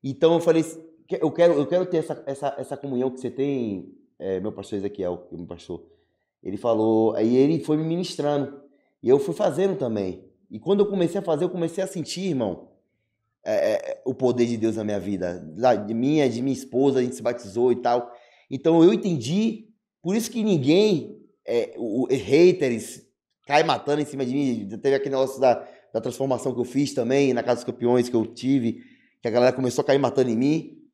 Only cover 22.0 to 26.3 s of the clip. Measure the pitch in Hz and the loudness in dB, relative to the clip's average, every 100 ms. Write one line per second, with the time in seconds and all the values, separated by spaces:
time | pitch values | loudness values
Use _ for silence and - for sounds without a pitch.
22 | 127 131 101 139 180 - 139 117 - - | 0 -2 4 6 6 6 0 -2 -6 -16
23 | _ _ _ _ - 143 160 127 - 147 | _ _ _ _ 0 2 2 0 0 -2
24 | 147 135 131 139 139 113 101 107 139 135 | -2 -4 -4 -2 -2 -2 -6 -2 0 0
25 | 139 135 135 127 127 117 - - _ 113 | 0 -2 -2 2 2 2 -2 -20 _ -6
26 | 120 120 135 | -6 -4 -2